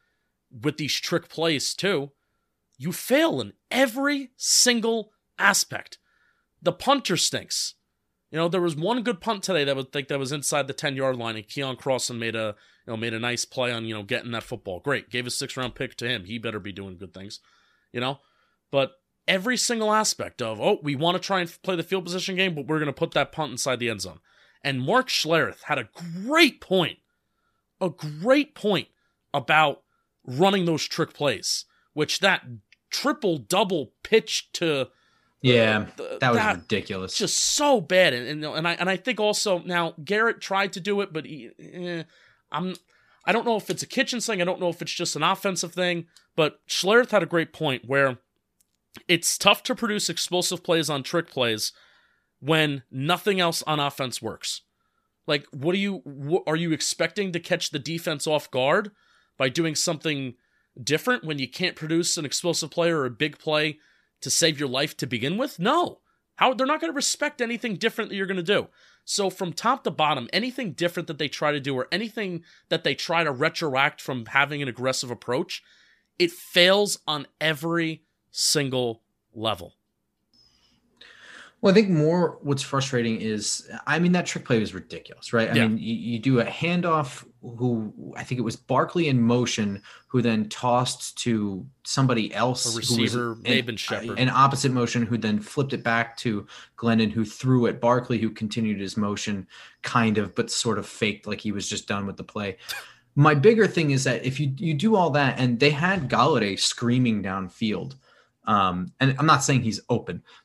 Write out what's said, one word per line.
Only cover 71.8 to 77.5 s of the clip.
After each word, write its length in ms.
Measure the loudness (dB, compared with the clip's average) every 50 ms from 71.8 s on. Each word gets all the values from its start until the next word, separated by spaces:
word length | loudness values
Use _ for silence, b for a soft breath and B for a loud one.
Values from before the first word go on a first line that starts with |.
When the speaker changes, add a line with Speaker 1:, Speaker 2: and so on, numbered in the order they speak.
| -2 -2 -4
Speaker 1:
anything 520 | -4 -4 -4 -6 -6 -6 -4 -6 -8 -10 b b b b b
that 160 | -4 -2 0
they 100 | -2 -2
try 300 | -2 -2 0 0 2 2
to 80 | 0 0
retroact 680 | 0 0 -2 -2 -2 -4 -2 2 2 2 2 2 -2
from 260 | -8 -8 -6 -6 -6
having 360 | 0 2 4 4 4 2 -2 -4
an 60 | -6
aggressive 420 | -4 -2 -2 -2 -2 -2 -4 -6
approach, 520 | -8 -8 -4 -2 -2 -2 -2 -4 -8 -12 -14 b b b b b b b b b b 0
it 140 | 0 0 0
fails 640 | -2 -12 0 4 6 8 8 8 6 4 2 -2 -4 _
on 200 | -6 -6 -6 -8 -10 _ -2
every 640 | 0 0